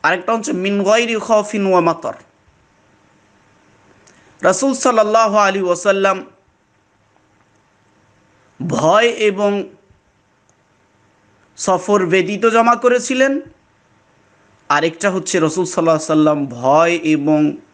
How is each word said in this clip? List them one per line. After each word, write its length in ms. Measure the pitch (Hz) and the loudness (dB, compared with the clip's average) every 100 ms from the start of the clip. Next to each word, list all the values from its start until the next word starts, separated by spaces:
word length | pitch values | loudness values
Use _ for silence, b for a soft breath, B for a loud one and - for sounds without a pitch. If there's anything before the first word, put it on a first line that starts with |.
আরেকটা 260 | 156 180 - 226 | 0 -2 -2 -4
অংশ 120 | 214 185 | -4 -4
মিন 120 | 190 202 196 | -2 -2 2
গায়রি 280 | 220 240 226 - | 2 0 -4 0
খাউফিন 380 | 220 208 208 196 | 0 0 -4 0
ওয়া 100 | 185 170 | 2 2
মাতার। 280 | 165 113 - _ _ _ _ _ _ _ _ _ _ _ _ _ _ _ _ _ _ _ b b b | -2 -8 -12 _ _ _ _ _ _ _ _ _ _ _ _ _ _ _ _ _ _ _ b b b
রাসূল 300 | 180 185 269 254 | 0 2 0 0
সাল্লাল্লাহু 520 | 262 233 208 220 220 208 196 | 0 2 2 2 2 2 2
আলাইহি 200 | 196 180 | 0 -2
ওয়াসাল্লাম 480 | 175 202 196 196 190 147 _ _ _ _ _ _ _ _ _ _ _ _ _ _ _ _ _ _ _ _ _ _ _ | -2 0 0 0 -2 -8 _ _ _ _ _ _ _ _ _ _ _ _ _ _ _ _ _ _ _ _ _ _ _
ভয় 480 | 151 - 156 202 233 233 214 | -6 0 2 4 2 2 -2
এবং 220 | 196 202 202 - - _ _ _ _ _ _ _ _ _ _ _ _ _ _ _ _ _ - | 0 -2 -2 -6 -16 _ _ _ _ _ _ _ _ _ _ _ _ _ _ _ _ _ -10
সফর 420 | - 185 185 208 180 | -4 -2 0 0 2
ব্যতীত 320 | 185 180 202 226 | 0 0 -2 0
জমা 200 | 226 233 240 | 2 2 2
করেছিলেন, 480 | 247 247 240 262 269 277 - _ _ _ _ _ _ _ _ _ _ _ _ | 2 0 -2 0 0 0 -8 _ _ _ _ _ _ _ _ _ _ _ _
আরেকটা 380 | 143 165 160 202 | 0 0 -2 -4
হচ্ছে 200 | 185 - 185 156 | -4 -4 0 0
রাসূল 180 | 160 180 | -2 -4
সাল্লাল্লাহু 320 | - 165 156 | -2 0 0
আলাইহি 120 | 156 | 0
ওয়াসাল্লাম 300 | 156 156 147 139 120 | 2 2 0 -4 -4
ভয় 340 | 123 147 170 170 156 | 2 4 4 0 -2
এবং 260 | 151 147 151 147 113 _ | -2 0 0 0 -2 _